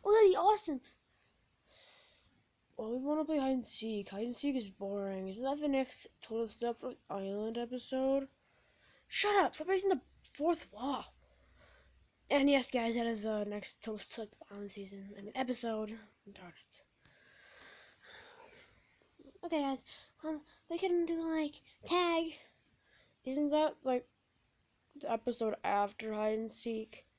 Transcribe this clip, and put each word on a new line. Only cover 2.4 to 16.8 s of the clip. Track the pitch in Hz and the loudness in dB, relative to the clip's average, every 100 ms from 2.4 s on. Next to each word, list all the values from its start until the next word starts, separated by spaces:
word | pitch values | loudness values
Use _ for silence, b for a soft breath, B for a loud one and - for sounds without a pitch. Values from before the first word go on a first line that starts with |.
| _ _ _ - | _ _ _ -10
Well, | 220 | -6
we | 247 269 | -4 -2
wanna | 302 311 | -2 0
play | 311 | 0
hide | 269 262 | 2 0
and | - | -2
seek. | - 220 214 196 | -6 -4 -4 -6
Hide | 196 233 | -6 -6
and | 240 | -2
seek | 285 262 | -2 -2
is | 202 | -4
boring. | - 196 202 196 190 190 | -8 -4 -4 -4 -4 -6
Isn't | 196 | -4
that | 262 294 | -2 0
the | 302 | 2
next | 269 262 - - _ | 2 0 -6 -16 _
Total | - 220 226 | -8 -4 -4
Step | - 240 233 - - _ | -2 -4 -2 -6 -10 _
Island | 196 196 202 220 226 | -6 -4 -4 -4 -4
episode? | 240 247 - 262 262 277 269 _ b b b b b b b | -6 -6 -4 0 2 2 0 _ b b b b b b b
Shut | - 403 403 | 0 4 6
up! | 302 | 4
Stop | - 311 | 0 0
breaking | 381 392 | 2 4
the | 277 - _ - | 2 0 _ -18
fourth | - 302 339 - | 0 2 2 -2
wall! | 208 262 262 - _ b b b b b b b b _ _ _ | -6 -4 -4 -6 _ b b b b b b b b _ _ _
And | 285 277 | 4 6
yes, | 277 247 | 4 4
guys, | 247 233 233 | 0 0 0
that | 233 | -2
is, | 226 214 | -2 -2
uh, | 214 | -2
next | 208 208 196 - | -2 -4 -8 -10
Total | 226 214 | -8 -8
Step | - - 214 - - | -8 -8 -10 -14 -16
Island | 202 202 | -12 -12
season. | 202 196 196 196 202 | -10 -12 -12 -14 -14
I | |
mean, | 202 233 | -10 -6
episode. | 247 247 233 220 214 220 214 _ - | -4 -2 -2 -4 -4 -10 -16 _ -20
Darn | 202 180 - _ | -18 -18 -20 _
it. | - | -20